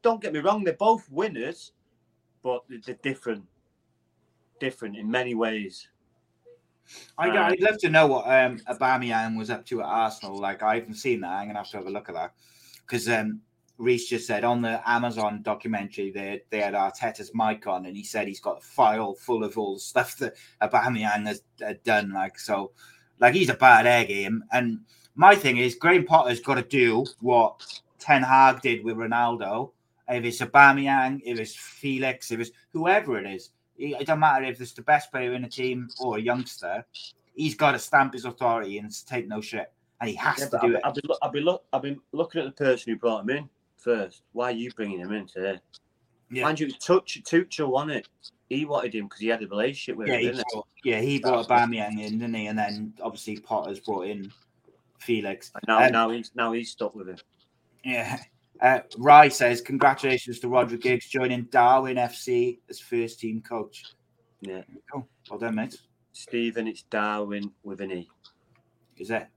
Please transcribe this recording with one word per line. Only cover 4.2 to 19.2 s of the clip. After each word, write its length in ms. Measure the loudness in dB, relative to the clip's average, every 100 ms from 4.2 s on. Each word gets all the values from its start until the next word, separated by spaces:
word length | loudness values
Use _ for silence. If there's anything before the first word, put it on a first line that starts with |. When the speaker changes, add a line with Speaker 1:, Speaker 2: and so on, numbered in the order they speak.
| _ _ _ _
Speaker 1:
Different 380 | -8 -6 -12 -8
in 120 | -4
many 260 | -2 -2 -2
ways. 520 | -2 -2 -8 -14 -20 _ _ _ _ _ _ -20 _ _ _ -20 -20 -4
Speaker 2:
I, 120 | 0
Speaker 1:
Uh, 140 | 2 2
Speaker 2:
I'd 160 | 4
love 160 | 2 2
to 100 | 4
know 180 | 6 6
what, 180 | 4 4
um, 320 | 4 4 0 -10
Aubameyang 720 | -2 0 2 0 -2 -2 -4
was 120 | -4
up 160 | -8 -6
to 140 | -6
at 40 | -2
Arsenal. 520 | 0 0 -2 -12 -6
Like, 260 | -6 -2
I 120 | 0 0
haven't 200 | -2 -6
seen 260 | -2 -2
that. 80 | -2
I'm 160 | -6 -6
gonna 120 | -8
have 100 | -10
to 80 | -10
have 80 | -8
a 40 |
look 180 | -8 -8
at 60 | -10
that. 180 | -10 _ _ _ -20 -20 -6
'Cause, 200 | -6 -2
um, 340 | -2 -2 -6 _ _ _ _
Reece 320 | 0 0 0
just 180 | -6 -4
said 160 | -2
on 180 | 0 0
the 200 | -2 -4 -2
Amazon 520 | 0 -2 -2 -4 -4
documentary 720 | -6 -6 -4 -6 -6 -8 -8
they, 300 | -8 -10 -10 _
they 100 | -4
had 140 | -2
Arteta's 600 | 0 0 0 -6 -6 -10
mic 320 | -2 0 0 -4
on, 180 | -6 -6
and 100 | -12
he 80 |
said 240 | -8 -6 -6
he's 140 | -6
got 160 | -8 -8
a 40 |
file 520 | -8 2 4 4 -2
full 280 | -8